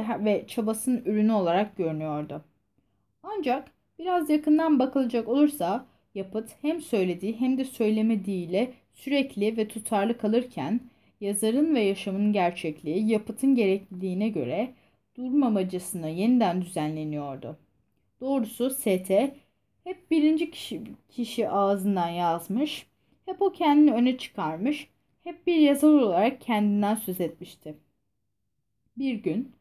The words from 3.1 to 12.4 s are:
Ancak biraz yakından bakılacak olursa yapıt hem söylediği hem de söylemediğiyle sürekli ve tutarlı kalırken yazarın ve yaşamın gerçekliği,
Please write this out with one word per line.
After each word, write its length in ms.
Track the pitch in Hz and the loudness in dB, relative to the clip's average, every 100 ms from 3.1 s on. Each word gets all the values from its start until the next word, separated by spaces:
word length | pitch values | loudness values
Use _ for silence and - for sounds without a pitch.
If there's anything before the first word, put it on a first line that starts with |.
| _ | _
Ancak 460 | 359 427 277 262 - _ _ - | -10 -6 -2 -2 -4 _ _ -10
biraz 320 | 359 359 302 | -2 -2 2
yakından 480 | 302 302 302 320 277 | 0 4 2 4 2
bakılacak 500 | 262 277 240 233 214 | 2 0 0 -2 0
olursa 580 | 269 294 285 180 233 - _ _ | 2 2 2 -2 -4 -6 _ _
yapıt 360 | 196 190 214 220 - | -12 -8 -8 -8 -6
hem 180 | 294 330 | -4 -4
söylediği 600 | - 214 185 175 202 226 | -2 0 0 -2 -4 -2
hem 180 | 254 262 | 0 0
de 60 | |
söylemediğiyle 1080 | 262 - 214 214 220 220 185 190 165 196 247 - _ | -2 -2 0 2 2 0 -2 -4 -2 -2 -2 -6 _
sürekli 640 | _ 269 277 269 202 208 226 | _ -2 0 0 -2 -2 0
ve 120 | 214 | -4
tutarlı 500 | 220 - 196 208 233 | -6 -4 -2 0 -2
kalırken 640 | 214 233 247 - 143 240 - _ _ _ | 0 0 -2 -8 -4 -4 -6 _ _ _
yazarın 520 | 202 202 220 254 320 | -6 -2 0 2 2
ve 60 | 262 | 2
yaşamın 520 | 202 196 202 190 208 | 2 0 -4 -2 0
gerçekliği, 800 | 202 | 2